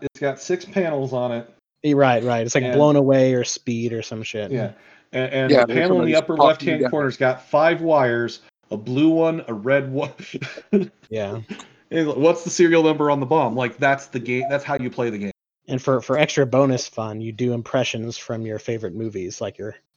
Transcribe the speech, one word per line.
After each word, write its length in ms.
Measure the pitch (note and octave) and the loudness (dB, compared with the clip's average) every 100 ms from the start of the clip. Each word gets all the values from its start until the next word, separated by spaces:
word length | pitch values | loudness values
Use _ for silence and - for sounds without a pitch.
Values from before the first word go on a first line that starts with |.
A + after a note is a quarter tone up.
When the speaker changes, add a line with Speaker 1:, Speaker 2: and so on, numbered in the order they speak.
Speaker 1:
it's 160 | C#3 - | -12 -4
got 180 | C#3+ C3+ | -4 -4
six 240 | - F3+ | -4 -4
panels 480 | - G3+ E3+ C#3 C3 | -2 -2 0 -2 -2
on 220 | B2+ B2 | -2 -2
it." 160 | A#2 - _ _ _ | -4 -8 _ _ _
Speaker 2:
Eh, 100 | D3+ | 2
right, 300 | C#3 C3+ A#2 | 2 4 2
right. 220 | B2 A#2 A#2 | 0 -2 -2
It's 100 | C#3+ | -2
like 80 | |
Speaker 1:
And 100 | B2+ C#3 | 0 2
Speaker 2:
Blown 200 | D3+ C#3+ | 4 4
Away 380 | C3+ C3+ C3 | 4 4 4
or 100 | B2+ | 2
Speed 480 | A#2 - - A#2 A#2 | -2 -6 -6 -4 -4
or 100 | A2+ | -6
some 220 | - A2 | -8 -12
shit. 280 | G#2+ A2 G2+ | -10 -8 -6
Speaker 1:
Yeah. 200 | B2+ A2+ - - - _ | -4 -6 -10 -20 -20 _
And, 220 | C3 C3 | -6 -2
and 180 | C3+ C3 | -2 4
Speaker 3:
Yeah, 100 | C3+ A#2 | 6 6
Speaker 1:
the 80 | |
Speaker 3:
there's 60 | B2 | 2
Speaker 1:
panel 200 | F#3 F3+ | 2 2
in 40 | E3 | 4
the 80 | |
Speaker 3:
somebody's 20 | D#3 | 2
Speaker 1:
upper 200 | D#3+ D#3 | 2 4
Speaker 3:
talking 100 | C#3 | 4
Speaker 1:
left-hand 340 | B2+ C#3+ D#3 | 4 -2 0
Speaker 3:
down. 80 | B2 | 0
Speaker 1:
corner's 260 | D3+ C3+ - | 0 -2 0
got 260 | C3 B2+ | 0 0
five 380 | - D3 E3 E3 | -2 2 2 2
wires, 580 | E3 D3+ B2 A#2 A#2 - _ _ - | 2 4 4 0 -2 -6 _ _ -12
a 60 | G#2+ | -10
blue 320 | A2+ C3 D#3+ | -4 2 4
one, 340 | D#3+ D#3+ E3 A#2 | 4 2 0 -6
a 40 | |
red 380 | G#2+ B2 C#3 C3+ | -6 0 0 0
one. 220 | C3+ C3+ - - - C3 - - | -6 -6 -10 -14 -10 -10 -12 0
<laughs> 200 | G3 - _ - | 0 0 _ -10
Speaker 2:
Yeah. 320 | A2 G2+ A2 A2 - - _ - | -6 -6 -8 -10 -16 -16 _ -4
Speaker 1:
And 160 | D#3+ D3+ C3 | -2 0 4
what's 280 | D#3+ E3+ | 4 2
the 60 | F3 | -4
serial 320 | - E3+ E3 | 2 4 6
number 280 | D#3 D3 D3 | 4 2 2
on 80 | C#3 | 2
the 60 | B2+ | 2
bomb? 280 | D#3+ B2 A#2+ | 2 2 0
Like, 220 | A#2+ - | -4 0
that's 300 | C#3 C3+ - | 0 0 -4
the 120 | B2+ | -8
game. 260 | A#2 B2 C#3 | -4 -4 -2
That's 140 | C#3 | -4
how 140 | D3 C#3+ | -2 -4
you 100 | B2 | -4
play 200 | C3 A#2+ | -4 -4
the 60 | G#2 | -4
game. 120 | G2+ - _ _ - | -8 -10 _ _ -6
Speaker 2:
And 120 | C3 | -4
for, 200 | - B2+ | 0 0
for 160 | B2 C#3 | 0 0
extra 280 | D3+ D3+ B2+ | 2 2 2
bonus 420 | C3 C#3 B2 - | 4 4 2 -4
fun, 340 | - A2 G#2+ | -8 -8 -8
you 100 | A2+ | -10
do 220 | A2 B2 | -4 -2
impressions 640 | A#2+ A#2 C3 A#2+ A2+ A#2 - | -2 -2 -2 -2 -4 -8 -10
from 280 | - A2+ A2+ | -10 -8 -6
your 120 | G#2+ | -8
favorite 340 | - A2+ G#2 G2+ | -6 -6 -6 -6
movies, 440 | A2+ G2+ F2+ - | -8 -6 -10 -8
like 160 | G#2 - | -10 -8
you're 160 | G#2+ - _ | -14 -14 _